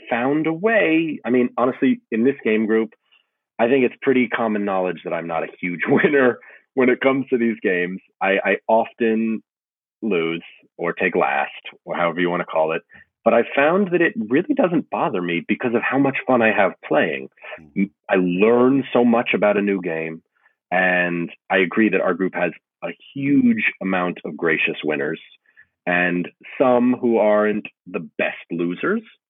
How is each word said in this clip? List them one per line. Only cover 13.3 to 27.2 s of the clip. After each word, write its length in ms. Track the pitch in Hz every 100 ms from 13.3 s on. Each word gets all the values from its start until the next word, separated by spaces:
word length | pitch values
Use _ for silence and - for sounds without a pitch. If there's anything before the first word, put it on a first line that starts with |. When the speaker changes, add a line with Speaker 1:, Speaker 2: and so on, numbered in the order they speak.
Speaker 1:
I 80 | 113 117 -
found 320 | 147 185 196
that 100 | 170
it 100 | 170 - 107
really 260 | 135 285
doesn't 360 | 285 190 170 -
bother 320 | 104 156 107
me 200 | 87 85 -
because 260 | 107 123
of 60 | 117
how 160 | - 139
much 200 | 139 135 -
fun 160 | 127
I 100 | 110
have 180 | 101 95 - -
playing. 420 | 151 98 69 67 _ - -
Speaker 2:
Mm-hmm. 260 | 78 92 98 - -
Speaker 1:
I 60 | 98
learn 680 | 90 90 107 120 123 139 131
so 120 | 123
much 260 | 120 117 123
about 220 | 104 104 101
a 60 |
new 180 | 101 98
game, 420 | 87 80 80 80 _ _ _ _ _
and 600 | 90 92 90 87 87 85 - -
I 80 | 95
agree 300 | 90 113 107
that 140 | 92
our 100 | 95
group 200 | 87 92
has 180 | 87 87 - _ _
a 40 | - - -
huge 500 | 139 139 139 123 113 101 -
amount 380 | 95 92 90 82 90
of 100 | 76
gracious 400 | 82 80 85 78
winners 340 | 73 73 71 80 - _ _ _ _ _ -
and 420 | 90 87 87 87 - - -
some 360 | 135 123 123 123
who 160 | 123
aren't 500 | 113